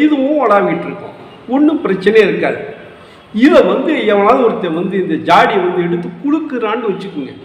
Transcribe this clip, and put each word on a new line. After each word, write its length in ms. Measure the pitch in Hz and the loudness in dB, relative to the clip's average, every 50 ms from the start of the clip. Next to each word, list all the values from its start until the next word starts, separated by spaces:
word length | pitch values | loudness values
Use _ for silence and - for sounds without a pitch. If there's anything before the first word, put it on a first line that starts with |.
| 294 | 2
இதுவும் 360 | 302 302 269 262 269 311 302 262 | 2 2 2 0 0 0 0 2
உலாவிட்டு 440 | 220 202 202 185 175 160 175 170 143 | 2 2 2 2 0 -2 -4 -6 -8
இருக்கும். 260 | 135 - - - - - - - - - - - | -10 -12 -14 -16 -18 -20 -20 -20 -20 -18 -8 -4
ஒண்ணும் 340 | 240 277 302 302 320 - - | 0 2 2 2 2 0 -2
பிரச்சனையே 400 | 202 190 180 175 196 220 220 208 180 | -2 -4 0 0 2 4 4 4 2
இருக்காது. 320 | - 175 170 139 123 - - - - - - - - - - - - - - - - 214 247 | 2 -2 -2 -4 -4 -6 -8 -12 -14 -16 -20 -20 -20 -20 -20 -20 -20 -20 -18 -10 -2 2 4
இதை 160 | 302 349 294 | 6 6 6
வந்து 300 | 208 185 190 240 269 339 311 262 220 208 | 4 4 2 0 0 -2 -2 -2 0 0
எவனாவது 340 | 208 202 202 208 247 269 247 | 2 2 4 4 4 4 2
ஒருத்தன் 340 | 220 - - - 175 160 165 | 0 0 -2 -4 -4 -4 -4
வந்து 160 | 185 196 196 196 180 | -4 -4 -2 -2 -2
இந்த 120 | 165 160 - - 139 | -2 -4 -4 0 2
ஜாடியை 320 | 170 202 247 247 214 196 175 | 4 4 4 4 2 0 0
வந்து 200 | 180 180 175 175 175 | 0 0 -2 -2 -2
எடுத்து 220 | 170 170 - - - - - | -2 -4 -6 -8 -10 -8 -4
குலுக்குறான்னு 640 | 285 294 320 320 302 269 240 214 208 214 247 233 220 | -2 -2 -2 -2 -4 -6 -4 -4 -4 -4 -4 -4 -4
வச்சுக்கோங்க, 420 | 180 - - 196 - 151 131 120 - - - | -6 -6 -8 -10 -10 -10 -10 -10 -12 -16 -20